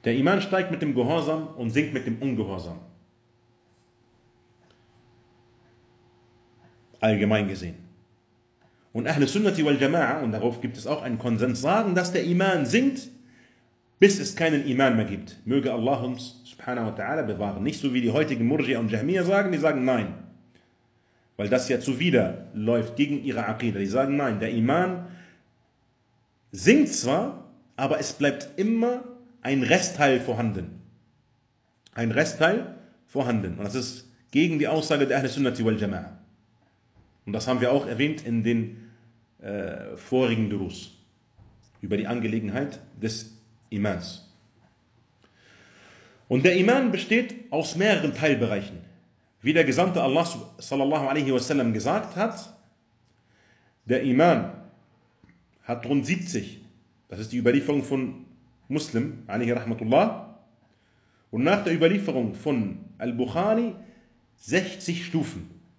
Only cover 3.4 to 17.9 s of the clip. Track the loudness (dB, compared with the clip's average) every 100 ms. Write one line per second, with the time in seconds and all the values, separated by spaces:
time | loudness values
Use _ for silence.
3.4 | _ _ _ _ _ _ _ _ _ _
4.4 | _ _ _ _ _ _ _ _ _ _
5.4 | _ _ _ _ _ _ _ _ _ _
6.4 | _ _ -20 _ _ -2 2 2 4 2
7.4 | 0 -6 -10 -12 -20 -20 _ _ _ _
8.4 | _ _ _ _ _ -6 -2 2 2 4
9.4 | 2 2 2 4 4 4 2 0 -2 0
10.4 | -2 -2 -8 -8 -6 -4 -4 -4 -2 0
11.4 | 0 0 2 2 2 0 0 -2 2 2
12.4 | 4 2 2 4 2 0 -12 -20 -20 -20
13.4 | _ _ _ _ _ _ 6 6 -4 0
14.4 | 2 2 2 4 4 4 0 -4 -10 -12
15.4 | -2 0 0 0 0 0 -2 -8 -12 -18
16.4 | -20 -14 -8 -4 -4 -6 -6 -4 -4 -4
17.4 | -4 -4 -4 -2 -2